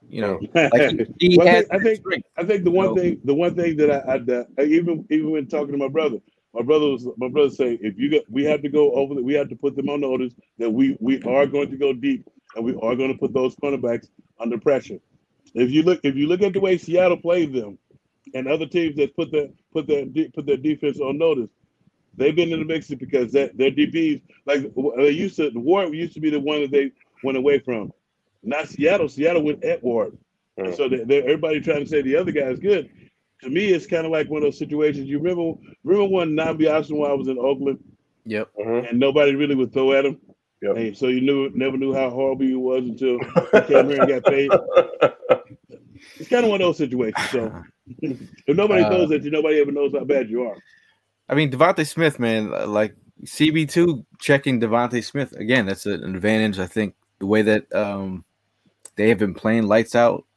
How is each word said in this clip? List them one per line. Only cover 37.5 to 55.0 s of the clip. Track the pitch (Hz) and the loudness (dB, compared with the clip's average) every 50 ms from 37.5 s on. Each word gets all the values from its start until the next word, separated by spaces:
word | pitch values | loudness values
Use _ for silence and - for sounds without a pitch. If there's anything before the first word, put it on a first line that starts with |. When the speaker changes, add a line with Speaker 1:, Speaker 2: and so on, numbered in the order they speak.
| 143 131 139 139 131 - - - _ _ _ _ _ _ _ | 0 0 -2 -4 -4 -4 -10 -20 _ _ _ _ _ _ _
Speaker 1:
Yep. | 113 110 104 110 _ _ - | -6 -6 -6 -6 _ _ -8
Speaker 3:
Mm-hmm. | 104 113 117 120 120 | -4 -2 -2 -2 -2
Speaker 2:
And | 117 117 123 | 0 0 2
nobody | 135 139 135 147 143 143 139 | 2 4 4 4 4 4 4
really | 139 147 143 143 | 2 0 0 2
would | 131 127 120 | 0 0 0
throw | - 135 131 135 | 0 0 2 4
at | 135 135 139 | 4 4 2
him? | 139 - - _ _ _ _ _ _ _ _ | 0 -4 -6 _ _ _ _ _ _ _ _
Speaker 3:
Yep. | - 101 98 | -4 -2 -2
Speaker 2:
And | 113 113 110 101 - | -2 -2 -6 -4 -2
so | 135 | -2
you | 127 127 127 | 0 0 2
knew, | 131 139 143 135 135 135 - | 2 2 0 0 -2 -2 -2
never | 123 131 135 131 | -2 -2 -2 -2
knew | 131 135 135 131 | -2 -2 -2 0
how | 135 131 127 | 0 -2 -2
horrible | 120 127 135 135 131 131 135 | -2 -2 -2 -2 0 0 0
he | 131 131 | 0 0
was | 127 127 127 127 127 | 0 -2 0 -2 -2
until | 127 120 110 120 131 131 123 123 | -2 -4 -6 -2 -2 -2 0 -2
he | 135 - - 175 - - - 214 - - | -4 -4 -4 -4 0 4 2 2 4 6
came | 143 135 127 139 | 4 4 6 4
here | 143 135 | 2 2
and | - 135 | 2 2
got | 135 123 - | 2 2 2
paid. | - 143 135 139 135 | 2 2 4 4 4
Speaker 3:
<laughs> | 196 180 - - - 180 - - - - - 127 - _ - - - - - _ - _ _ _ 123 - _ - - - - - - - | 2 2 2 4 2 2 2 2 0 0 0 0 0 _ -2 0 0 0 -2 _ -20 _ _ _ -20 -20 _ -20 -20 -20 -20 -20 -20 -20
Speaker 2:
It's | 156 - | -4 0
kinda | 247 240 240 220 | 0 2 2 2
one | 202 190 | 2 2
of | 185 | 2
those | 175 151 - | 0 0 0
situations. | 151 123 123 123 123 110 107 - - - | -4 -4 -2 -2 -2 -2 -4 -6 -6 -4
So | - 123 113 110 95 87 82 - _ | -4 -4 -4 -4 -10 -14 -18 -20 _
<laughs> | _ _ - 123 - | _ _ -20 -14 -10
if | - 151 131 - - - - - _ - 147 | -8 -8 -8 -10 -14 -20 -20 -8 _ 0 2
nobody | 180 202 214 202 185 | 2 4 4 4 4
Speaker 1:
Uh, | 165 - | 4 4
Speaker 2:
throws | 185 180 175 151 | 4 2 2 2
at | 156 143 | 0 -2
you, | 131 143 | -2 -2
nobody | 156 156 151 156 151 151 | -2 0 2 2 4 4
ever | 143 139 | 2 2
knows | 139 143 143 139 | 0 -2 -2 0
how | 139 139 127 | -2 -4 -2
bad | 131 143 135 123 107 | 0 0 0 0 -2
you | 110 120 123 | -4 -4 -4
are. | 113 98 - _ _ _ _ _ _ _ _ _ _ _ _ _ - | -6 -8 -12 _ _ _ _ _ _ _ _ _ _ _ _ _ -2
Speaker 1:
I | 135 | 0
mean, | 147 156 139 | 0 0 0
DeVonta | 127 127 156 175 190 - 151 | 2 4 4 4 4 0 -2
Smith, | 147 - 160 165 151 143 - | -4 -2 0 0 0 0 0
man, | 120 113 113 110 107 95 | -2 0 0 0 -2 -2
uh, | 57 50 53 | -4 -4 -4
like, | 104 104 104 110 107 - _ _ _ _ _ - | -2 0 0 0 0 -4 _ _ _ _ _ -20
C | - - - 151 156 | -16 -2 0 0 2
B | 151 160 156 | 2 0 -2
two | 143 - 170 170 175 156 117 - _ _ _ | 0 2 2 2 2 0 -4 -8 _ _ _
checking | - - 143 139 - 143 127 117 | 2 2 2 2 4 0 0 0
DeVonta | 117 110 110 117 120 117 120 120 | 0 0 0 0 0 0 -2 -6